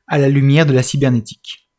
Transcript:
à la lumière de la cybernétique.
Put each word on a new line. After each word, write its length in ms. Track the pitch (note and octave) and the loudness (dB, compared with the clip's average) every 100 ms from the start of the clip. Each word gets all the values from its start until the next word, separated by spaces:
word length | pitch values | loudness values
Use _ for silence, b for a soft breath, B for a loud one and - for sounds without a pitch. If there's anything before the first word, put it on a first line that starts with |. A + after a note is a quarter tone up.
| - | -6
à 100 | D#3 | -2
la 120 | C#3 | 0
lumière 360 | C#3 C3+ C#3+ D#3+ | 2 2 2 2
de 80 | |
la 100 | C3 | 0
cybernétique. 840 | B2+ C#3+ C#3 B2 G#2+ - - - _ | 0 -2 0 -2 -4 -14 -20 -20 _